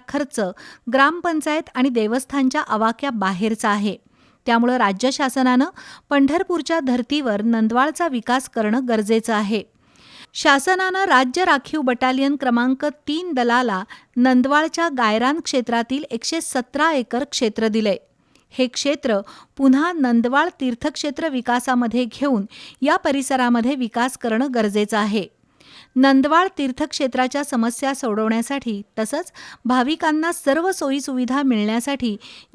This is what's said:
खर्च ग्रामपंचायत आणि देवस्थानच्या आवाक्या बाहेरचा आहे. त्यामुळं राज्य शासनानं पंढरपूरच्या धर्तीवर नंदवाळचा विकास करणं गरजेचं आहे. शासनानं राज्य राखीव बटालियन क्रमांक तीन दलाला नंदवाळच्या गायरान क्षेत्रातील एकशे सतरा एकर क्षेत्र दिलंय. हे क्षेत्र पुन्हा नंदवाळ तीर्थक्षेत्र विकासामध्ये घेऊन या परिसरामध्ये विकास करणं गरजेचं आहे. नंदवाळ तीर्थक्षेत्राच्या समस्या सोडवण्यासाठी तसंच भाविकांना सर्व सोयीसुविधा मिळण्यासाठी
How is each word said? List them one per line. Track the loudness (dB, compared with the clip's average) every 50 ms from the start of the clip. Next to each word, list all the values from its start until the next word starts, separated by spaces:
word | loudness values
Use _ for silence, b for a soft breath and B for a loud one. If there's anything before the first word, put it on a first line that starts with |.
| -4 -4
खर्च | -4 -4 -4 -4 -4 -4 -4 -4 -6 B B B B B B -2 4
ग्रामपंचायत | 4 4 4 4 0 -4 -2 -2 -2 -2 -2 -2 -2 -4 -6 -2
आणि | 0 0 2
देवस्थानच्या | 2 0 0 0 -2 -4 -4 -4 -2 0 0 2 0 0
आवाक्या | -4 -2 -2 0 0 0 0 -2 -6 -6
बाहेरचा | -4 -2 -2 -2 -2 0 -2 -2 -2 0 0 0
आहे. | 0 0 0 -2 -4 -6 _ b b b b b b b b
त्यामुळं | 0 2 4 4 2 2
राज्य | 2 2 0 0 0 -2 -2
शासनानं | 0 0 -2 -2 0 2 2 4 4 4 2 2 -2 B B B B B B _
पंढरपूरच्या | 2 2 4 4 2 0 -2 -2 -2 -4 -2 -2 -2 -2
धर्तीवर | 0 0 -2 -2 -2 -2 -2 -2 -2 -2 -2 0 0
नंदवाळचा | 0 2 2 2 2 2 2 2 0 0 -2 -4 -2
विकास | -2 -4 -2 0 -2 -2 -2 -4
करणं | _ -2 0 0 0 0 0 0
गरजेचं | 0 0 2 2 0 0 2 0 -2
आहे. | -2 0 -2 -2 -4 -4 _ _ B B B B B B B B B B B B
शासनानं | 0 4 4 4 4 4 2 0 2 0 -2 0 0 2
राज्य | 4 4 4 4 4 0 0 2
राखीव | 2 2 2 0 -4 -6 -2
बटालियन | 0 0 0 0 0 0 0 2 0 0 0 0
क्रमांक | 0 2 2 2 2 2 0 0 -2
तीन | -6 -6 -6 _ -6 -4 -4 -4 -4 -2
दलाला | 0 2 2 2 2 2 0 -2 -4 -6 B B B B B B
नंदवाळच्या | 2 4 4 6 4 4 4 2 2 2 0 -2 -2 -2 -2
गायरान | 0 0 0 0 2 2 2 0 0 -2
क्षेत्रातील | -4 -2 -2 -2 -2 0 -2 -2 -2 -2 -4 -6 -6 -6
एकशे | -8 -8 -6 -4 -6 -4
सतरा | -6 -4 -4 -4 -4 -4 -2 0 0 2 2
एकर | 0 -2 -2 -4 -6 -4
क्षेत्र | -4 -4 -2 -2 -2 -2 0 -2 0
दिलंय. | 0 0 0 0 -2 -2 -6 _ _ _ b b b b b b
हे | _ -4 -4
क्षेत्र | -2 -2 -4 -2 -2 -2 -2 -2 -2 -2 -2 -4 B B B B B B
पुन्हा | 2 4 4 6 6 4 0 0
नंदवाळ | 0 0 2 2 2 2 2 2 2 0 0 -2 _
तीर्थक्षेत्र | -4 -4 -4 -2 -4 -6 -6 -4 -6 -6 -6 -4 -6 -4
विकासामध्ये | -4 -4 -2 -2 -2 -2 0 0 0 0 0 0 0 -2 -2
घेऊन | -2 -4 -4 -2 0 0 0 -2 -4 B B B B B B 0
या | 2 2
परिसरामध्ये | 2 2 0 0 0 -2 -2 0 0 2 2 2 2 2 0 -2
विकास | -2 -4 -4 -2 -2 -2 -2 -4 -4
करणं | -4 -2 0 0 0 0 0
गरजेचं | 0 0 0 2 0 0 0 0 -2
आहे. | 0 0 0 -2 -4 -6 _ _ _ B B B B B B B B B B
नंदवाळ | 4 4 6 6 4 4 4 4 2 2 2 0 -2
तीर्थक्षेत्राच्या | -4 -4 -2 -4 -4 -4 -2 -4 -4 -2 0 0 -2 0 -2 -4 -6
समस्या | -2 -2 0 0 0 -2 -2 -4 -4 -4
सोडवण्यासाठी | -2 -4 -4 -2 0 0 0 0 -2 -2 -2 -6 -6 -4 -6 -8 -8 -10 _ _ -6
तसंच | -6 -4 -4 -6 -6 -8 B B B B B B B
भाविकांना | 0 2 2 2 0 -2 -2 0 0 0 2 0 -2 -2
सर्व | -2 0 0 0 2 0 -2 -2
सोयीसुविधा | -2 -2 -2 -2 -2 -4 -4 -4 -4 -2 -2 -2 0 2
मिळण्यासाठी | 2 2 2 0 0 -2 -2 -2 -4 -6 -4 -4 -4 -4 -6 B B B B B B B